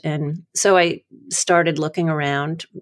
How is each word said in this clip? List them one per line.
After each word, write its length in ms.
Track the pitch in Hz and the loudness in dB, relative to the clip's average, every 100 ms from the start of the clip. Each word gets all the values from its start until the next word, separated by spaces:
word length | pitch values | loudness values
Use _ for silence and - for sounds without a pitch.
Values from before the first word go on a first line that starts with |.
And 400 | 160 151 147 165 - | -4 -4 -4 -6 -8
so 240 | - 202 185 | -2 4 4
I 240 | 170 - _ - 135 | 4 -2 _ -20 -8
started 520 | - - 175 165 151 | -4 2 2 2 0
looking 280 | 156 175 165 | -2 -2 -2
around 580 | 151 143 143 151 165 - - | 0 -2 -2 -4 -6 -10 -6